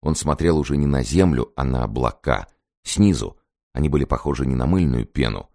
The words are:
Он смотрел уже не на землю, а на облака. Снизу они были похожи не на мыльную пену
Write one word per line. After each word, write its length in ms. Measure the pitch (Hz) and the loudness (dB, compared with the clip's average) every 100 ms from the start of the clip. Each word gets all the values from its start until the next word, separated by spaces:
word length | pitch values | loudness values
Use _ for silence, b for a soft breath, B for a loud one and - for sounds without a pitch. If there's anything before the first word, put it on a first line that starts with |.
Он 120 | 73 | -2
смотрел 440 | 78 76 73 80 78 | -2 -2 0 2 2
уже 180 | 73 71 | 0 0
не 100 | 73 | 0
на 160 | 69 | 0
землю, 500 | 60 76 92 67 57 - | 0 2 4 2 -4 -4
а 80 | |
на 200 | 65 64 | -2 -2
облака. 600 | 58 55 62 - - 57 50 _ _ _ | -4 -2 -4 -4 -4 -4 -4 _ _ _
Снизу 520 | - - 101 76 50 - _ _ _ | -10 2 4 4 -2 -12 _ _ _
они 160 | - 76 | -4 0
были 160 | 71 | 0
похожи 420 | 67 64 73 65 65 | 0 -2 -2 -4 -2
не 80 | |
на 120 | 64 64 | 0 2
мыльную 400 | 92 82 60 55 | 2 2 0 -2
пену 440 | - 62 50 50 | -2 -2 -4 -12